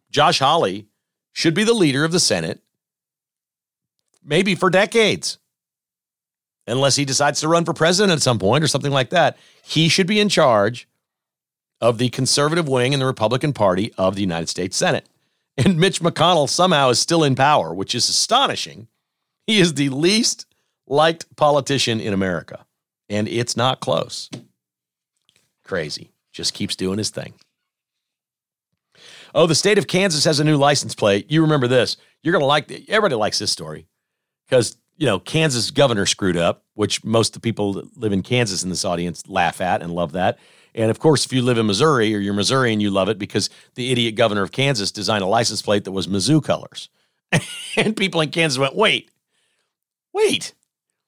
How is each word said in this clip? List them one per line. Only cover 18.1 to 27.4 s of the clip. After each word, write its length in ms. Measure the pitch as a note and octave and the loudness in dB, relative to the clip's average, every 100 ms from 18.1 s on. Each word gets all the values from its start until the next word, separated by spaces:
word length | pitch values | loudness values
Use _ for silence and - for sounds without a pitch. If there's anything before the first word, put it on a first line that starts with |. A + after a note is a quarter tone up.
| - - A#3+ B3 A#2 D#2+ C#2+ A#2 _ _ _ _ _ - | -2 0 2 2 -2 -10 -14 -20 _ _ _ _ _ 0
He 140 | G#3+ | 4
is 160 | F3 C#3 | 4 2
the 140 | C#3 | -2
least 560 | C3+ E3+ A3 - - - _ _ _ - | 0 0 2 0 -4 -12 _ _ _ -2
liked 480 | C#3 D#3+ E3 - - | 2 2 0 -8 0
politician 640 | D3+ D3 B2 C#3 - A2 | 2 2 0 -2 0 -2
in 140 | G#2+ | -2
America, 520 | G2 F#2+ E2+ - - _ _ _ _ - | -2 -2 -4 -8 -18 _ _ _ _ -8
and 180 | G#2 G#2+ | -4 -4
it's 300 | A2+ A#2+ A2+ | -4 -4 -2
not 220 | B2+ C3 | -2 -2
close. 500 | - D2+ - - - - - _ _ _ _ _ _ _ _ _ _ _ | -2 -4 -4 -10 -14 -18 -20 _ _ _ _ _ _ _ _ _ _ _
Crazy. 480 | - F#2+ D2+ - - _ _ | -8 -6 -6 -10 -16 _ _
Just 220 | - E2+ | -10 -8
keeps 220 | - G2+ - | -6 -8 -6
doing 220 | F#2 G2+ | -6 -4
his 120 | G2+ | -6
thing. 240 | - - - | -8 -14 -18